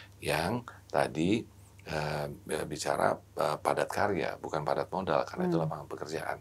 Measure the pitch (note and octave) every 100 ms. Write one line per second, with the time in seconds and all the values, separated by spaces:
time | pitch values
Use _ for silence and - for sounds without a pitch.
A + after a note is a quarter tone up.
0 | - - D2 D2 E2+ A#2+ A#2+ - - D2+
1 | C2 D2+ E2+ A2+ - - - - - D#2
2 | D2+ D2+ D2 D2 - D#2 D2+ D2+ D2 C#2+
3 | G2+ - - - D2+ D2+ - - - -
4 | G#2 E2+ C2 G1+ - D#2 D2 C#2 C#2+ F2
5 | F2+ C#2+ - - F3+ E2 D#2+ D#2 D2 -
6 | D2 D#2 - -